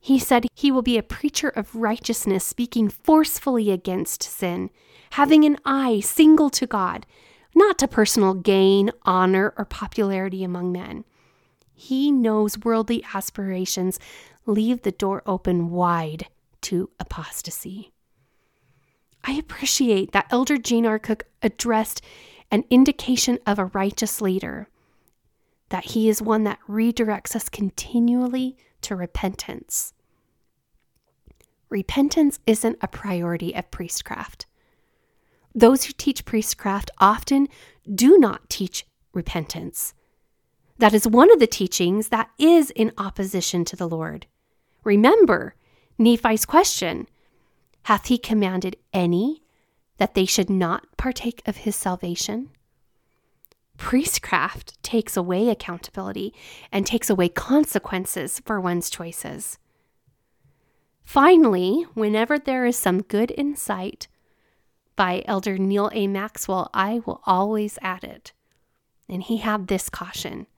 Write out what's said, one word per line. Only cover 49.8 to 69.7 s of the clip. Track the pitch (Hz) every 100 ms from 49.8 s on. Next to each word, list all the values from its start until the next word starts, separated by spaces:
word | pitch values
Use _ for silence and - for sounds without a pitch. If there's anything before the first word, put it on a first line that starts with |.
| _ _
that | 190
they | -
should | 185 - 185
not | 190 170 - _ -
partake | 262 247 240 - -
of | 202
his | - -
salvation?" | 196 180 175 175 - 214 269 _ _ _ _ _ _ _ _ _ _ _ _ _
Priestcraft | - 254 320 - - 175 175 - - -
takes | - 226 - -
away | 175 185 233
accountability | 214 - 175 - - 190 196 196 - - - -
and | 202 196
takes | 233 -
away | 190 175
consequences | - - 277 302 196 - 185 185 196 151 -
for | - 208
one's | 180 175 170
choices. | - 170 170 - 143 - - _ _ _ _ _ _ _ _ _ _ _ _ _ _
Finally, | - - 285 359 277 185 180 254 339
whenever | - 214 214 233 294
there | 285 254
is | 247 247
some | 196 185
good | 208 202 240 -
insight | 285 285 - 196 190 - - _ _ _ _ _ _ _ _
by | - 185 180 -
Elder | 196 190 190
Neil | 196 202 208
A. | 220 196
Maxwell, | 196 214 - - 185 -
I | - 196 233
will | 226 -
always | - 185 202 220 208 -
add | 190 185
it. | - - - _ _ _ _ _ _ _ _
And | 185
he | 185 226
had | 214 214
this | 185